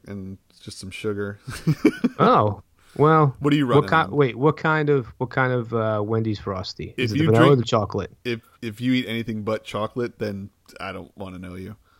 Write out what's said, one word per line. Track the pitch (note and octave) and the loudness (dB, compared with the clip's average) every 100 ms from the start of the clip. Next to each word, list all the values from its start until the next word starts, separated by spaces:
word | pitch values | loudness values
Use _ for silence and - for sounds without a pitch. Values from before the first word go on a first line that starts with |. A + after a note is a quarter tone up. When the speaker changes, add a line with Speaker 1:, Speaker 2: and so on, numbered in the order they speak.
| - | -12
Speaker 1:
and | G2+ F#2+ G2 _ _ | -12 -12 -16 _ _
just | - - | -20 -16
some | F#2+ | -14
sugar. | - G#2+ G2+ G2+ G#2 - - - | -8 -6 -4 -6 -8 -14 -6 -2
<laughs> | D3 - - - - | 0 0 0 -4 2
Speaker 2:
Oh, | G3+ G#3 G#2+ G2+ _ _ _ - | 4 4 2 -2 _ _ _ 2
well. | D3+ D#3+ C#3+ - | 4 6 4 2
Speaker 1:
What | D3 | 2
are | D3+ | 2
you | C3 | 4
Speaker 2:
What | |
Speaker 1:
running | C#3+ C#3+ | 4 4
Speaker 2:
ki-, | D#3+ | 0
Speaker 1:
on? | D#3 | 2
Speaker 2:
wait, | C#3+ C3 G#2+ | 2 0 2
what | D3+ D3+ | 0 2
kind | D#3+ D#3 D3 | 0 0 2
of, | C#3 A2 - | 2 0 -8
what | B2 | -4
kind | C#3 B2+ | 0 0
of, | B2+ A2+ | 0 -2
uh, | A2+ A2 G#2+ | -2 0 -2
Wendy's | G#2 A2+ A2 G2+ | 0 0 -2 -4
Frosty? | - F#2+ G2 - - - | -6 -8 -8 -12 -12 -4
Speaker 1:
If | |
Speaker 2:
Is | A#2+ | -2
it | C3 | 0
Speaker 1:
you | D#3 | 4
Speaker 2:
the | |
vanilla | A2+ | 6
or | C3 C3+ | 6 6
Speaker 1:
drink | |
Speaker 2:
the | A2+ | 2
chocolate? | A#2 G2 G#2 F2 _ | 0 0 -6 -8 _
Speaker 1:
If, | B2 A2+ _ - | -6 -6 _ -12
if | A2+ G#2 | -10 -4
you | B2 | 0
eat | B2+ G#2 | 0 -2
anything | A#2 A#2 G#2+ | -6 -6 -6
but | G#2 A2 | -4 -4
chocolate, | - G#2 A2 B2 A#2 - | -6 -6 -6 -6 -8 -6
then | G#2+ G2 G2+ _ _ - | -8 -8 -12 _ _ -14
I | F#2+ | -12
don't | F#2 F2 - | -12 -14 -16
wanna | F#2+ F2+ | -14 -14
know | F2+ F2+ | -14 -14
you. | F#2 G#2+ _ | -14 -16 _